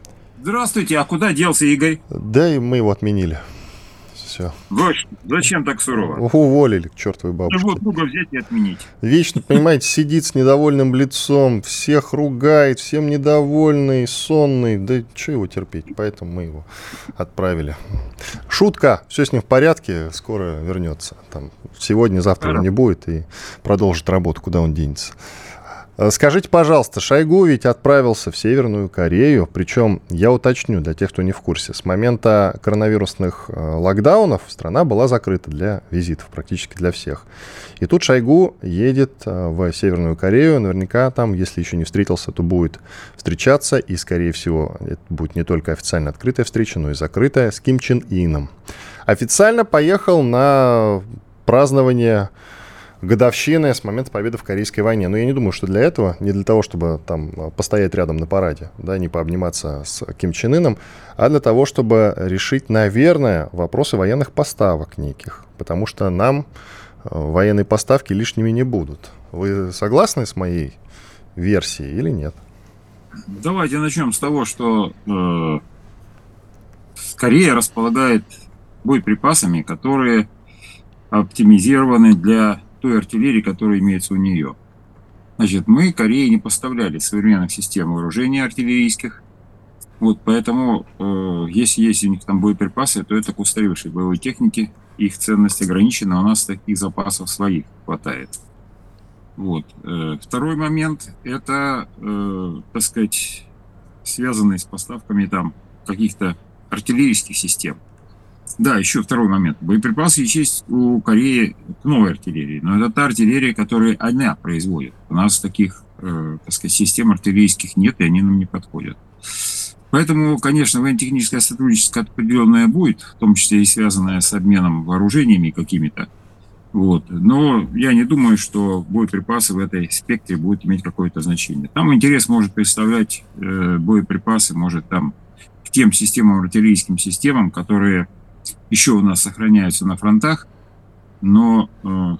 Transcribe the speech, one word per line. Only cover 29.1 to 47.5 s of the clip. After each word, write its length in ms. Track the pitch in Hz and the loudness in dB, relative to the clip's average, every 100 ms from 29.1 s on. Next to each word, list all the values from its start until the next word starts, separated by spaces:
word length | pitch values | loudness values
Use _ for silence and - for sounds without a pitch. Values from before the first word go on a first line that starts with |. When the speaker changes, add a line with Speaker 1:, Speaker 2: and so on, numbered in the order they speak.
| 87 139 135 82 | 4 4 4 2
Speaker 2:
причём, 560 | - 90 - 113 92 - | -2 -2 2 2 0 -4
я 220 | 85 107 | 0 2
уточню 500 | 123 123 127 - 101 | 4 2 -2 -2 -2
для 140 | 78 80 | -2 -4
тех, 140 | 98 | -4
кто 120 | - | -2
не 100 | 92 | -4
в 80 | 95 | -4
курсе, 340 | - 85 - | -6 -6 -6
с 120 | - - | -8 -4
момента 760 | 92 117 120 113 107 98 - | 0 0 2 2 4 2 0
коронавирусных, 840 | - 104 107 107 98 - 92 - - | -2 0 2 0 -2 -4 -6 -6 -12
э, 260 | - 80 80 | -8 -6 -2
локдаунов 680 | 87 98 113 202 202 107 - | 0 2 4 4 4 0 -4
страна 380 | - 82 110 165 | -12 -4 -2 0
была 220 | 107 127 | 2 2
закрыта 440 | 120 - 92 - | 0 -2 -4 -4
для 320 | 73 95 98 - | -6 -4 -6 -6
визитов, 360 | 87 87 80 - | -4 -4 -6 -8
практически 480 | - - 92 - - | -14 -8 -10 -10 -4
для 160 | 87 | -4
всех. 340 | 85 - 73 - - - - - - | -4 -8 -12 -14 -20 -20 -20 -20 -8
И 60 | - | 0
тут 160 | 170 | 0
Шойгу 540 | - 127 117 160 185 - | 2 2 4 4 4 0
едет, 500 | 92 87 120 131 135 - - | -6 0 0 2 0 -2 -8
э, 220 | 90 87 | -4 -4
в 220 | 82 90 | -2 -2
Северную 440 | 85 101 87 85 82 | 0 0 0 -2 -2
Корею, 440 | 95 110 160 147 | 2 4 4 2
наверняка 520 | 101 92 92 117 131 | 0 -2 -2 0 0
там, 220 | 123 117 | 0 -2
если 280 | 92 92 - | -2 -4 -4
ещё 160 | 85 87 | -4 -4
не 60 | |
встретился, 480 | 80 95 101 87 - | -2 -2 0 -2 -4
то 100 | - | -4
будет 380 | 85 90 82 - - - - - | 0 2 0 -4 -16 -20 -20 -10
встречаться, 600 | - 85 - 143 - 135 | -6 -2 2 2 2 -2
и, 180 | - 90 | -2 -8
скорее 360 | - 87 85 | -4 -2 0
всего, 440 | 82 - 80 76 - | -2 -2 -2 -2 -6
это 220 | - - - | -10 -12 -10
будет 260 | 80 80 85 | -8 -6 -4
не 80 | |
только 300 | 82 85 78 | -2 -2 -2
официально 360 | 78 - 87 73 | -6 -4 -2 -2
открытая 340 | - 123 127 | -4 -4 -2
встреча, 360 | 120 - 113 - | -2 -2 -2 -2
но 100 | 76 | -4
и 60 | 71 | -4
закрытая 560 | 78 - 135 135 117 | -4 0 2 2 0